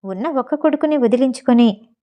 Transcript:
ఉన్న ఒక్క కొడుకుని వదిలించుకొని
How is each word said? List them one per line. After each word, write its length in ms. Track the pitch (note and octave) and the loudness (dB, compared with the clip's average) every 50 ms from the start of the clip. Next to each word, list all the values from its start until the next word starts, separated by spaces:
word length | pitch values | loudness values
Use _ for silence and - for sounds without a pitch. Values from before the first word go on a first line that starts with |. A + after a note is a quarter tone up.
| - | -10
ఉన్న 240 | F#3+ F#3+ F#3 B3 E4+ | -10 -10 -8 -8 -6
ఒక్క 260 | D4 C4 B3 - D4+ | -4 -6 -4 -4 -6
కొడుకుని 420 | D4 D#4+ D#4 D4 D4 D#4+ D4+ D4+ | -2 0 -2 0 0 -2 -2 0
వదిలించుకొని 920 | C#4+ A#3+ A3 A#3+ A#3+ C4+ C4 A#3+ - - - A#3+ A#3 A#3+ A3+ G3 - - _ _ _ | 0 2 0 2 2 0 -2 -2 -4 0 2 4 4 4 2 2 -4 -14 _ _ _